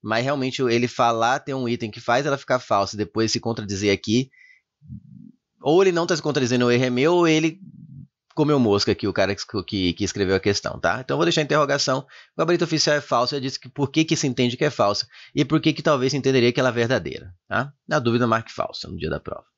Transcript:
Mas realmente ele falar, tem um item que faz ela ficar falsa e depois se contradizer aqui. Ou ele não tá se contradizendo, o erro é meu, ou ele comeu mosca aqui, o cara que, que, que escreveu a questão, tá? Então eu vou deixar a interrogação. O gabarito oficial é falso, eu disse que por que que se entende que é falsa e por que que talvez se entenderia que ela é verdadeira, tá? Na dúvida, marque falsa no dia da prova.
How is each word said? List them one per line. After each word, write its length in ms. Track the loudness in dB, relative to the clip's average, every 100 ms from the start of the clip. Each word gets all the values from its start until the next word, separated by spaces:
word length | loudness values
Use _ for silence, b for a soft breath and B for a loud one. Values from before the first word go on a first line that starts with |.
Mas 200 | -2 -2
realmente 360 | -2 -2 -4 -2
ele 260 | 0 2 0
falar, 500 | 0 0 2 0 0
tem 160 | -4
um 140 | -6 -4
item 200 | -4 -6
que 120 | -10
faz 260 | -2 0 0
ela 100 | -4
ficar 220 | -2 -2
falsa 380 | 0 0 0 -2
e 20 |
depois 320 | -4 0 0
se 80 | 0
contradizer 560 | -4 -6 -6 -2 0
aqui. 360 | 0 2 0 -2 b b b _ _ -20 -18 -18 -20 -20 _ _ _
Ou 200 | 2 4
ele 120 | 4
não 160 | 2 0
tá 80 | 0
se 40 |
contradizendo, 460 | 0 0 0 2 4
o 60 |
erro 120 | 4
é 60 | 2
meu, 240 | 2 2
ou 140 | 4 4
ele 320 | 4 2 -4 -20 -20 -20 -20 -20 _ _
comeu 240 | -2 2 4
mosca 320 | 4 4 2
aqui, 160 | 0 -2
o 60 |
cara 200 | 0 0
que, 120 | -2 -6 -8
que, 300 | -4 0 0
que 100 | 0
escreveu 320 | -4 -2 0
a 60 | 2
questão, 400 | 2 0 -4 -4
tá? 200 | -2 -2
Então 140 | -4
eu 40 | 0
vou 60 |
deixar 160 | 0 0
a 40 |
interrogação. 560 | 0 0 2 0 0 -2
O 40 | -4 B B -4
gabarito 280 | 0 0
oficial 320 | 0 0 2 0
é 40 |
falso, 360 | 0 0 0 -4
eu 40 |
disse 200 | -6 -10
que 80 | -14
por 240 | -6 -2
que 120 | 0
que 120 | 0 0
se 100 | 0
entende 300 | 0 0 0
que 80 |
é 60 | -2
falsa 360 | 0 0 0 -6 B B
e 120 | -4
por 160 | 0 2
que 120 | 0
que 120 | 0
talvez 260 | 0 2 2
se 80 | 0
entenderia 340 | 2 4 4
que 60 | 2
ela 120 | 0
é 20 |
verdadeira, 600 | 0 0 0 -2 -10 -16 -20 _
tá? 260 | -4 -4 _ -4
Na 140 | -2
dúvida, 260 | 0 2 2
marque 260 | 0 -2
falsa 360 | -8 -6 -6 -12
no 80 | -8
dia 120 | -6
da 120 | -6
prova. 260 | -8 -12 _